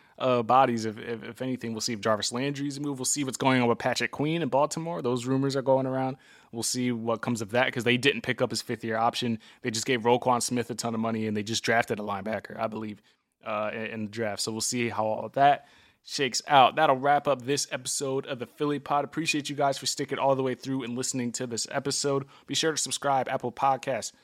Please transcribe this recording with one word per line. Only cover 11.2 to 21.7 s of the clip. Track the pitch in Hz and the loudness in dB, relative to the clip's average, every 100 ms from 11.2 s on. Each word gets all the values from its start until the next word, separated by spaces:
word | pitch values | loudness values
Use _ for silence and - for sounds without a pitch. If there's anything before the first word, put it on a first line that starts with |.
| 110 | -2
and | 107 | -2
they | |
just | 104 110 | -2 -2
drafted | - 117 - 107 | 2 2 2 -4
a | |
linebacker, | 104 98 104 101 - 110 | -4 -6 -6 -6 -8 -6
I | 113 | -6
believe, | 110 107 104 _ _ _ _ | -4 -10 -12 _ _ _ _
uh, | 113 107 107 | -6 -4 -4
in, | 113 107 | -6 -8
in | 113 | -8
the | 104 | -8
draft. | 110 107 98 | -4 -4 -4
So | 117 | -6
we'll | 110 | -4
see | - 123 117 | -4 -2 -2
how | 101 | 0
all | 110 110 113 | -2 -2 -4
that | 135 143 - - _ _ _ | 4 4 4 -2 _ _ _
shakes | - - 131 - - | -10 -2 -2 -2 4
out. | 139 117 | 8 8
That'll | 139 156 131 | 6 4 4
wrap | 143 143 147 | 4 2 2
up | 127 | 0
this | 120 143 - | 0 -2 -2
episode | 139 123 - 139 135 - | -6 -6 -4 -2 -4 -4
of | 123 | -8
the | 117 | -8
Philly | - 147 143 | -4 -2 -2
Pod. | 143 143 | 0 -2
Appreciate | 143 156 160 151 143 | 0 -2 -2 -2 -2
you | |
guys | 143 139 - | 0 0 2
for | 120 | -4
sticking | - 139 135 | -4 -4 0
all | 135 | 2
the | 135 | 2
way | 131 123 | 2 -2
through | 131 135 | -4 -4
and | 120 120 | -4 -4
listening | 127 131 120 | -4 -2 -4
to | - 127 | -4 -6
this | 110 - | -6 -4